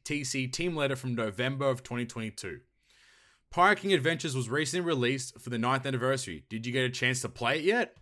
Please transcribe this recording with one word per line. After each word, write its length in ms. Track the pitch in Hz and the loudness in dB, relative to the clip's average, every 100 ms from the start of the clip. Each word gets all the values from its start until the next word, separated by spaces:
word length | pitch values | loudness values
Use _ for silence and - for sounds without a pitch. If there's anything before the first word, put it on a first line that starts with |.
T 200 | - 147 | -6 -4
C 240 | 131 139 127 | -2 -2 -4
team 280 | 123 175 160 | -2 -2 0
letter 200 | 143 131 | 0 0
from 200 | 131 117 | -2 0
November 520 | 110 104 127 135 139 | -2 0 -2 0 0
of 140 | 123 | 0
twenty 220 | - 120 120 | -4 -6 -4
twenty-two. 560 | 117 110 - 95 78 _ _ _ _ - _ _ _ _ | -6 -8 -8 -10 -10 _ _ _ _ -20 _ _ _ _
Pirate 300 | - 190 208 | 4 6 6
King 140 | 196 | 4
Adventures 420 | 175 147 165 160 131 | 4 4 0 -2 -2
was 140 | 110 | 0
recently 360 | 139 147 175 170 | 0 0 -2 0
released 540 | 143 120 135 127 - | 2 2 0 -4 -10
for 80 | - | -6
the 80 | 120 | -2
ninth 280 | 120 131 135 | 0 0 0
anniversary. 600 | 127 127 135 98 78 - | 0 2 0 -2 -10 -8
Did 160 | 110 117 | -6 -2
you 60 | |
get 140 | 131 127 | 0 0
a 40 | |
chance 320 | 127 123 127 | 2 0 0
to 80 | 117 | -4
play 300 | - 120 156 | -2 0 2
it 40 | |
yet? 320 | 165 240 254 - | 2 2 0 -6